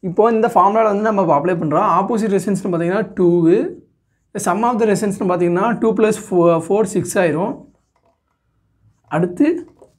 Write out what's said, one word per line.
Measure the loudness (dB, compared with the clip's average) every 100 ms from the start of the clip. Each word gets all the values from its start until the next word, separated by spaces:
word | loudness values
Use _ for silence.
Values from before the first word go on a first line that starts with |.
| -4
இப்போ | 0 2
இந்த | 2 2
ஃபார்முலாவில் | 4 4 2 0
வந்து | 0 0
நம்ம | 0
இப்போ | 0 0
அப்ளை | 0 -2
பண்றோம். | -2 0 0 0
ஆப்போசிட் | 0 -2 0
ரெசிஸ்டன்ஸ்னு | -2 -2 -4 -2
பார்த்தீங்கன்னா | -2 -2 -2 -4 0
டூவு, | 2 4 4 2 0 -8 -20 _ _ _ _
the | -6 -4
sum | -2 0
of | 0
the | 0
resistance-னு | 0 -2 -2 -2
பார்த்தீங்கன்னா | 0 0 0 0 0
டூ | 0
plus | 2 0 0 -2
four, | 2 2 2 0
ஃபோர், | -2 0
சிக்ஸ் | -2 -2 0
ஆயிரும். | 0 0 -4 -8 -16 _ _ _ _ _ _ _ _ _ _ _ _ _ _ -2
அடுத்து | -2 0 0 0 -8 _ -20